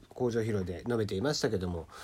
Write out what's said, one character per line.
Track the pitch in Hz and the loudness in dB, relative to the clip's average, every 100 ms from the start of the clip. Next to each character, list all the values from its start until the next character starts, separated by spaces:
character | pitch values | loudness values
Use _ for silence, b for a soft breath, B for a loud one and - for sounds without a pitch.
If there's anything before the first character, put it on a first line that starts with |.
| - | -8
工 | - 123 | 0 2
場 | 117 | 2
披 | 110 | 2
露 | 104 | 0
で | 90 87 117 | 0 -4 0
述 | 117 | 0
べ | |
て | 101 | 2
い | 95 | 2
ま | 135 | 0
し | 147 | 2
た | 123 | 2
け | 101 | 2
ど | 90 | 0
も、 | 85 - B | -4 -8 B